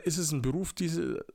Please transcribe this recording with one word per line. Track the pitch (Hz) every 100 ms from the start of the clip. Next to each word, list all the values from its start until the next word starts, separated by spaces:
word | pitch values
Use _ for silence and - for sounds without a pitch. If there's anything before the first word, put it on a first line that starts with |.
ist | 175 165
es | 156
ein | 147
Beruf, | 127 160 185
diese | - 175 165 135 - -